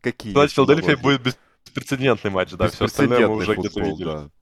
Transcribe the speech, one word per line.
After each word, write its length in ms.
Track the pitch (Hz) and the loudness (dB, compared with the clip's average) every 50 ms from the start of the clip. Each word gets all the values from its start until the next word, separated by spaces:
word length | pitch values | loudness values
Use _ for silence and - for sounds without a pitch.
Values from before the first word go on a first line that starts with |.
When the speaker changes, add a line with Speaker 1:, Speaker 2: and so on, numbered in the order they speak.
Speaker 1:
какие 320 | - 123 117 _ - 113 98 | -4 -6 -6 _ -10 -2 2
Speaker 2:
Цинциннати, 120 | 139 143 | 2 2
Speaker 1:
есть 100 | 147 - | 2 4
Speaker 2:
Филадельфия 420 | - 135 131 147 160 160 175 151 | 0 4 4 4 2 4 0 0
Speaker 1:
аналогии. 60 | 135 123 | 2 2
Speaker 2:
будет 200 | 139 139 131 120 | 0 0 2 0
бес-, 160 | 131 123 _ _ _ _ _ _ | -4 -6 _ _ _ _ _ _
беспрецедентный 640 | - _ - - - - 131 131 139 117 104 - 104 | -12 _ -12 -8 -6 -6 -2 2 0 0 0 0 -4
матч, 220 | 98 95 92 87 95 | -2 -2 -2 -2 -2
да, 180 | 87 92 87 | -2 -2 -2
всё 140 | - - 107 | -2 -2 -4
остальное 360 | 104 - - 143 131 120 123 117 | -4 0 0 0 2 4 4 4
мы 120 | 104 107 | 2 2
Speaker 1:
Беспрецедентный 80 | 107 90 | 0 -2
Speaker 2:
уже 140 | 95 107 | -2 -2
где-то 240 | 98 90 - - 104 | -2 -4 -6 -6 -4
Speaker 1:
футбол, 100 | 92 82 | -4 -4
Speaker 2:
видели. 160 | 90 76 87 | -4 -4 -6
Speaker 1:
да. 240 | 80 78 78 76 71 _ _ | -8 -8 -8 -10 -14 _ _